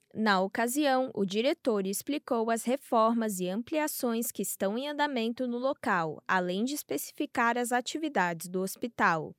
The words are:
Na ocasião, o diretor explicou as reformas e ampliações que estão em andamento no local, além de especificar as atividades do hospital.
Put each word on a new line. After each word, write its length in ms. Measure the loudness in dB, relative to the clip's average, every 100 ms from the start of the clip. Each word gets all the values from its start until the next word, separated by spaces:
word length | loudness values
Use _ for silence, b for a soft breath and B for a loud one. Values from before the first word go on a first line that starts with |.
| _
Na 260 | -2 2 4
ocasião, 680 | 2 0 0 2 2 4 0
o 140 | -2 -2
diretor 640 | 2 2 2 0 0 0
explicou 640 | -4 -4 -4 0 0 0
as 120 | 0
reformas 760 | 0 -2 2 4 4 4 0 -2
e 100 | -2
ampliações 840 | -2 -2 -2 -2 -2 -2 0 -2
que 120 | -4
estão 340 | -6 -2 -2 -2
em 100 | -4
andamento 600 | -2 0 0 -2 -2 -4
no 100 | -2
local, 640 | -2 -2 0 0 0 -6 0
além 360 | 0 2 0
de 120 | -2 -4
especificar 840 | -6 -6 -6 -6 -4 0 0 2
as 140 | 0
atividades 760 | -2 -2 -4 -2 0 0 -2 -4
do 140 | -4
hospital. 720 | -4 -4 -8 0 2 2 -2